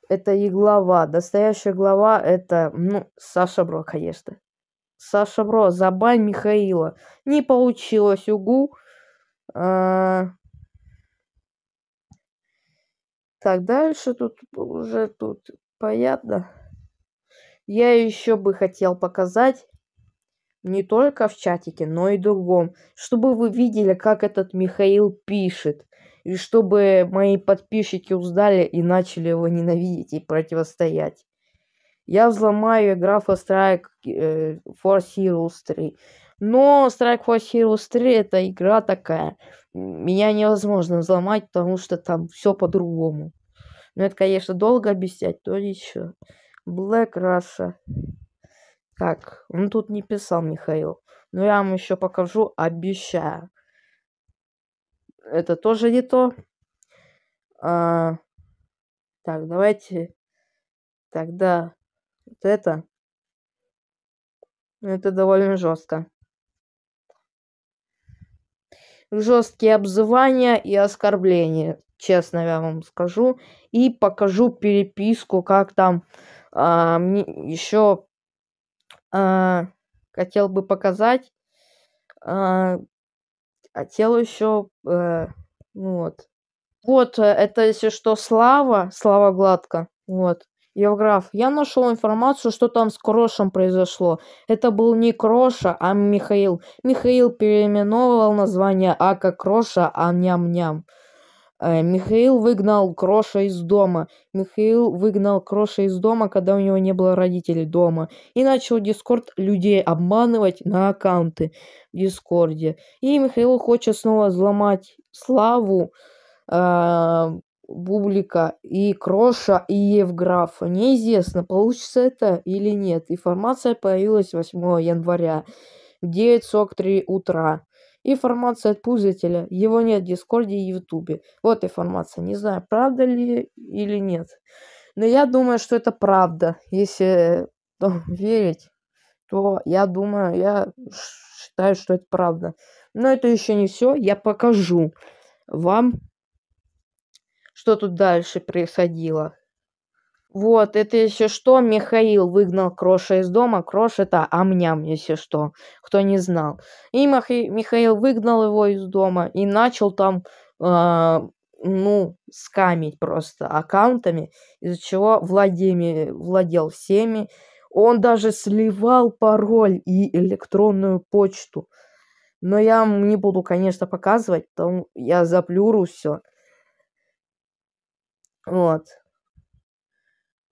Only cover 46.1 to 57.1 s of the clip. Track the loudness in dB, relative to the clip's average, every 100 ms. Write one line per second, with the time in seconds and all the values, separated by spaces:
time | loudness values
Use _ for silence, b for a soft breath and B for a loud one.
46.1 | -18 b b b b -12 -10 -2 -2 -2
47.1 | -2 -2 -2 -4 -10 -10 -10 -14 -12 -12
48.1 | -16 -20 _ b b b b _ -8 -6
49.1 | -6 -12 -20 _ -6 -4 -4 -6 -10 -8
50.1 | -10 -4 -4 -4 -8 -6 -6 -6 -10 b
51.1 | b b -4 0 0 0 -4 -6 -6 -4
52.1 | -4 -4 -2 -4 -2 -6 -4 -8 -8 -8
53.1 | -8 -6 -10 -18 _ _ _ _ _ _
54.1 | _ _ _ _ _ _ _ _ _ _
55.1 | _ -6 -6 -2 -2 -2 0 2 0 0
56.1 | 0 0 -4 -20 _ _ _ _ _ _